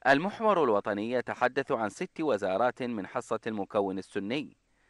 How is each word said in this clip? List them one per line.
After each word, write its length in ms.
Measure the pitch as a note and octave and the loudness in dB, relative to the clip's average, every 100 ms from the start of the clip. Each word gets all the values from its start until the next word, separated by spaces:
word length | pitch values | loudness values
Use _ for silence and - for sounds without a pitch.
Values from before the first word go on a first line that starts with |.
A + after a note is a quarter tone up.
| - | 4
المحور 580 | C#3 F#3+ - A3 F#3 | 4 2 0 2 4
الوطني 460 | C3 G2+ A2 G2+ A2 | 4 2 2 -2 -2
يتحدث 640 | B2 A#2 A2 B2+ C3+ C3+ | -2 -4 0 0 2 -2
عن 160 | B2 G#2+ | 0 -2
ست 320 | - F#3 - | -4 -10 -4
وزارات 640 | D#3 G#2 G2 F#2+ B2 - | 0 0 2 2 0 0
من 240 | B2 A2+ F#2 | -6 -6 -6
حصة 340 | B2+ - A2+ A#2 | -8 -4 -6 -4
المكون 520 | A2 F#2+ G#2+ G2+ F#2+ | -6 -2 0 0 -2
السني، 580 | - G#2 G2 C#3 A2 - _ _ _ | -6 -6 -4 -4 -6 -14 _ _ _